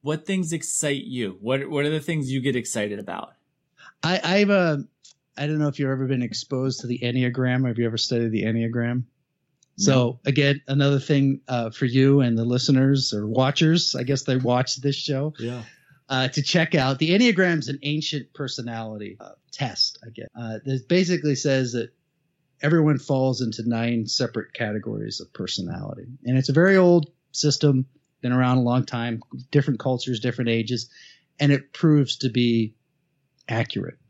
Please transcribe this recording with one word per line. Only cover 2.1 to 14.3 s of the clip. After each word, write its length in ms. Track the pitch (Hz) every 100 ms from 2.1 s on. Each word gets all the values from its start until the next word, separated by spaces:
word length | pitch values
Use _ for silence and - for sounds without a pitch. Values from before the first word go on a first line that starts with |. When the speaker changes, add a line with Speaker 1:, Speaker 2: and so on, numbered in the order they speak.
| 160 131
Speaker 1:
you 100 | 135
get 140 | 127 123
excited 420 | 120 113 104 101
about? 340 | 101 87 - _ _ _ _ _ - _
Speaker 2:
I, 180 | 156 180
I've, 280 | 160 196 202
uh, 260 | 202 175 147 - _ - _ _ -
I 100 | 147
don't 120 | 151
know 100 | 147
if 100 | 139
you've 100 | 139
ever 160 | 131 135
been 160 | 131
exposed 580 | 120 - - 131 131 123
to 40 | 120
the 140 | 120
Enneagram. 640 | 120 123 123 120 127 127 131
Have 120 | 113
you 80 | 117
ever 100 | 113
studied 320 | - 117 117
the 120 | 110
Enneagram? 640 | 104 113 113 120 117 123 120 _ _ _ _ _ _ -
Speaker 1:
No. 40 |
Speaker 2:
So 360 | - 131 120 123 -
again, 340 | 139 143 143 -
another 320 | 139 143 143
thing, 400 | 139 147 139 139 -
uh, 220 | 123 113
for 160 | - 127
you 340 | 127 135 143
and 160 | 123 113
the 80 |
listeners 680 | 117 123 - 131 135 139 135
or 120 | 104 104
watchers, 680 | 123 131 139 160 170 -
I 80 | 131
guess 220 | 127 139
they 120 | -